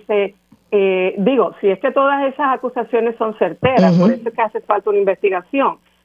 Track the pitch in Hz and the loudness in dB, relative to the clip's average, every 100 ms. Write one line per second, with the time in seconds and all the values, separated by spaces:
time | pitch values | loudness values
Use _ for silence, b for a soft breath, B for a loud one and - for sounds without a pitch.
0 | - 208 196 - _ _ _ 208 196 185 | -4 -2 -2 -8 _ _ _ 0 0 0
1 | 185 - 180 180 190 - 202 190 269 269 | -2 0 0 2 0 0 -2 0 -2 0
2 | 277 285 277 262 285 262 254 247 233 233 | 0 0 -2 -2 -2 -2 -4 -6 -4 -2
3 | 233 226 226 214 185 160 254 254 190 175 | -2 -4 -6 -2 -4 0 0 4 4 4
4 | 185 247 226 - 220 226 - 208 208 202 | 2 2 -6 -4 -4 -4 -2 -2 0 0
5 | 196 185 - 185 - 277 240 - _ _ | 0 0 -2 -2 -4 -2 -2 -4 _ _